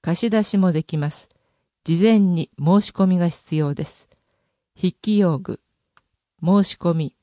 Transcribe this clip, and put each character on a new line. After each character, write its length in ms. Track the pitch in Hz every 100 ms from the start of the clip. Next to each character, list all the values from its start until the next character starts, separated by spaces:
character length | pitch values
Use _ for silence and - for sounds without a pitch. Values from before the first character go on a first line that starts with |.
貸 240 | - 175 233
し 20 |
出 140 | 220
し 160 | 208 202
も 120 | 185
で 120 | 156
き 140 | 160 156
ま 120 | 147
す。 200 | - - _ _ _ _ _
事 140 | - 165
前 220 | 208 220
に 320 | 196 175 156 -
申 200 | 147 196
し 80 | 202
込 160 | - 190
み 100 | 185
が 100 | 175
必 280 | - - 156
要 180 | 147
で 120 | 143 147
す。 220 | - _ _ _ _ _ _ _ _
筆 160 | 185
記 260 | - - 208
用 220 | 185 143
具、 200 | - - _ _ _ _ _ _ _ _
申 200 | 160 202
し 120 | 196 -
込 180 | 175
み 220 | 165 147 _